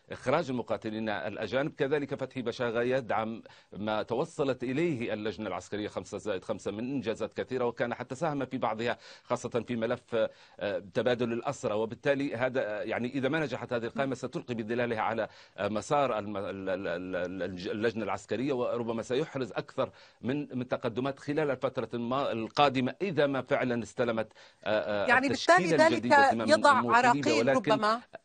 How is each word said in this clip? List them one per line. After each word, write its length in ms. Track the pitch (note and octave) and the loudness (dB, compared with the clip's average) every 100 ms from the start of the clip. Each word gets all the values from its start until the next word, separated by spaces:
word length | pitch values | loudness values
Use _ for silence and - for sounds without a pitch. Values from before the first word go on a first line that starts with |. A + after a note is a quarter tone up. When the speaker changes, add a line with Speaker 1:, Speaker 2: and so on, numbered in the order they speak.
| - | -14
Speaker 1:
إخراج 400 | - - D3 E3+ | -8 0 0 0
المقاتلين 580 | B2+ A2+ G#2 A2 A2 A2 | -4 -4 -4 -4 -4 -4
الأجانب. 680 | G2+ D#2 G2 G#2+ A#2+ D3+ | -4 -4 -6 -2 -2 -2
كذلك 400 | - C3+ D3 C#3+ | -2 0 0 -2
فتحي 280 | C#3 C3 - | -6 -6 -6
بشاغة 400 | A#2+ A2 A#2+ A2+ | -6 -4 -2 0
يدعم 600 | A#2+ C3 A2+ G#2+ A2 A2+ - - _ | 2 0 0 -2 -2 -6 -12 -20 _
ما 300 | - G#2 G#2+ | -6 -2 -2
توصلت 600 | G2 A#2+ E3 - C#3 B2+ | 0 -2 -2 -2 -2 -2
إليه 500 | B2 C3 F3 C3+ A#2 | -2 0 0 0 -2
اللجنة 360 | G#2+ G#2+ G2 G#2+ | -4 -4 -4 -4
العسكرية 400 | F2+ - G#2 G#2 | -6 -6 -6 -4
خمسة 300 | - F#2 G2+ | -6 -6 -6
زائد 260 | G#2 F#2 | -4 -4
خمسة 260 | - G2+ - | -4 -6 -6
من 80 | G2+ | -6
إنجازات 540 | B2 C#3 G#2 G#2+ G#2 | -4 -4 -2 -2 -4
كثيرة، 320 | - G2 B2+ | -4 -4 -2
وكان 300 | A#2+ A#2 B2 | -2 0 -4
حتى 200 | A#2 B2+ | -4 -8
ساهم 300 | B2+ E3 C#3+ | -4 -2 -2
في 140 | B2+ C3 | -4 -2
بعضها، 400 | A#2+ A2 A#2+ - - - | -2 -2 -2 -4 -8 -20
خاصة 400 | - B2 A#2+ B2 G#2+ | -4 -4 -2 -4 -2
في 80 | A#2+ | -2
ملف، 380 | A2+ B2 - A2+ G#2+ - - - | 0 -2 -2 0 0 -2 -20 -8
آه، 180 | G2+ F#2 G2 | -4 -4 -4
تبادل 380 | - A2+ A#2+ A#2 | 0 2 2 0
الأسرى. 420 | A#2 B2 C3+ B2 | -2 -4 -4 -2
وبالتالي 600 | G#2 A2 A2+ D3 C#3 C#3+ A2+ | 0 -2 -2 0 2 0 0
هذا، 240 | B2+ B2+ | 0 0
آه، 220 | G#2 G#2 | -2 -2
يعني، 260 | G2 G#2 A#2+ | -2 -2 -2
إذا 200 | C#3+ B2+ | 0 0
ما 120 | D#3 | 0
نجحت 320 | D3 A#2+ A2+ | -2 -4 -4
هذه 120 | A#2+ | -4
القائمة 300 | A2+ - C#3 | -2 -2 -2
ستلقي 400 | B2+ C3 - - | -2 -6 -6 -6
بظلالها 460 | A#2 G#2+ A#2+ A#2+ A2 | -6 -2 0 0 0
على، 280 | G2 A2+ G#2 - - - | 0 0 -4 -8 -16 -4
آه، 120 | G2+ | -2
مسار 500 | G#2+ - D3 C3+ G#2+ | -2 0 2 2 0
الم-، 180 | G#2 G2+ | -4 -6
ال-، 320 | G2 G2 F#2+ | -6 -6 -4
ال-، 180 | F#2 F#2+ | -2 -2
ال-، 560 | E2+ F#2 F2+ F2+ F#2+ | -4 -4 -4 -4 -4
ال-، 280 | F#2 F#2 F#2 | -6 -6 -6
اللجنة 340 | G#2+ A2+ G#2+ | -2 -2 -2
العسكرية، 480 | G2+ G2 - G#2+ C3+ | -4 -6 -4 -4 -2
وربما 500 | C3 A#2 A2+ A#2 A2+ | -2 -2 -2 -2 -4
سيحرز 500 | G#2+ B2 D#3 C#3+ A#2+ | -2 -2 -2 -4 -6
أكثر 380 | A#2+ C#3 - B2+ - - _ | -6 -6 -4 -4 -6 -20 _
من، 380 | A2 C#3+ C#3+ C3+ | -4 -4 -4 -6
من 100 | B2 | -4
تقدمات 500 | C3 B2+ A2 C3+ C3+ | -4 -2 -2 -4 -4
خلال 320 | - D3 D3+ | -4 -2 0
الفترة 380 | B2+ C3 B2 A2+ | 0 -2 -2 -4
الما-، 380 | A#2+ A#2 C3 B2+ | -4 -2 0 0
القادمة 600 | A2+ A2 - D3 C3 B2 - | -2 -2 4 4 4 0 0
إذا 240 | G3 D3+ C#3+ | -2 2 2
ما 160 | C3+ | 0
فعلًا 400 | B2 C3+ B2+ A#2+ | 0 0 2 -2
استلمت، 500 | G#2 - A#2+ A2+ A2 - - _ | -2 -2 0 0 -4 -10 -20 _
آه، 400 | - G#2+ - G#3 | -2 0 0 0
آه، 20 | G3+ | 4
Speaker 2:
يعني، 200 | A#3+ C4+ | 4 2
Speaker 1:
التشكيلة 320 | C4 - F4 | 2 6 6
Speaker 2:
بالتالي 180 | F#4 - | 6 6
ذلك 80 | D#4+ | 6
Speaker 1:
الجديدة 380 | - B3 C#4+ C#4 | 4 6 8 8
زمام 180 | A3+ A3 | 4 4
Speaker 2:
يضع 240 | D#4 D4 | 6 8
Speaker 1:
الأمور 220 | C4 A#3+ | 6 6
في 80 | A#3 | 6
ليبيا. 300 | B3 A#3+ - | 6 4 4
Speaker 2:
عراقيل 160 | D4+ C4+ | 4 4
Speaker 1:
ولكن 240 | C4 G3+ | 4 4
Speaker 2:
ربما 280 | G#3+ G#3+ A3+ - - | 2 2 0 -4 -20